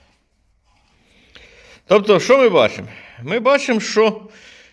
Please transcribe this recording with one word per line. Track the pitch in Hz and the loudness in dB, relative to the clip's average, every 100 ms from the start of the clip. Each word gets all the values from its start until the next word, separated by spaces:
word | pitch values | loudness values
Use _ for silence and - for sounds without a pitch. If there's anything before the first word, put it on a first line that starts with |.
| _ _ _ _ _ _ _ _ _ _ _ _ _ - - _ _ - _ | _ _ _ _ _ _ _ _ _ _ _ _ _ -20 -20 _ _ -20 _
Тобто, | 202 208 185 | 0 2 0
що | - 269 | 2 2
ми | 247 | 4
бачимо? | 165 107 - - - - - | 2 0 -2 -14 -20 -20 -18
Ми | 127 226 | -8 -4
бачимо, | 240 277 277 226 | -2 -2 -2 -4
що | - 208 220 - - - - - _ | -4 -2 -2 -2 -14 -20 -20 -20 _